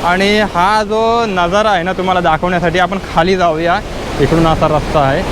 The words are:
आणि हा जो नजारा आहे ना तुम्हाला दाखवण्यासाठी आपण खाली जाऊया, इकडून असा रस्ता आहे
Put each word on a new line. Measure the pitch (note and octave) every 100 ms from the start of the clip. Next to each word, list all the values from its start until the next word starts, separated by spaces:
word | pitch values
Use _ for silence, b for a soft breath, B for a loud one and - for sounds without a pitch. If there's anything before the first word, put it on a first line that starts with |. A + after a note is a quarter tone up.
आणि | E3+ F3+ G3 G#3+ G3+
हा | F3 F#3 G#3+
जो | G#3 A3 A3+ A#3 A3+
नजारा | F#3 F3 G3 G#3+
आहे | F#3+
ना | F3
तुम्हाला | F#3+ F#3 F3+
दाखवण्यासाठी | E3+ D#3 F3+ F3+ E3+ F3
आपण | F3+ G3 -
खाली | - E3+ F#3+
जाऊया, | F3 D#3 E3+ F#3+ - - - -
इकडून | C#3 E3 E3
असा | D#3 D#3+
रस्ता | D3+ - D#3
आहे | C3+ D3 F#3+